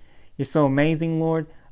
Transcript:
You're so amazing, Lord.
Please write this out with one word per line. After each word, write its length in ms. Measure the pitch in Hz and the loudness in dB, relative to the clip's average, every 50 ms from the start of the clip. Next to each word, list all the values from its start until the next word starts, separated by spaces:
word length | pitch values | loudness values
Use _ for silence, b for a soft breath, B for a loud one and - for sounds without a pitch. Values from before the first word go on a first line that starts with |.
| b b b b b b b | b b b b b b b
You're 80 | - 135 | -8 -6
so 220 | - - 156 147 | -2 2 2 2
amazing, 520 | 135 135 143 156 160 160 156 165 165 165 160 | 2 2 2 2 2 0 0 -2 -2 -2 -2
Lord. 280 | 160 160 160 160 156 b b b b b | 0 0 0 -2 -4 b b b b b